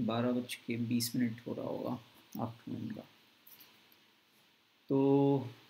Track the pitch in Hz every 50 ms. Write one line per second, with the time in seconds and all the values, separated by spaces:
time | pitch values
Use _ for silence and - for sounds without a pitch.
0 | 120 107 113 117 120 123 123 123 123 - - - - - 117 117 120 117 123 120
1 | 117 - - 127 123 117 113 - - - - - - - - - - 120 127 127
2 | - - - - - _ - - 120 120 117 - - - - 113 107 110 - -
3 | - - - _ _ _ _ _ _ - - - - - - _ _ _ _ _
4 | _ _ _ _ _ _ _ _ _ _ _ _ _ _ _ _ _ - 139 135
5 | 135 139 139 139 139 139 143 131 120 117 - - -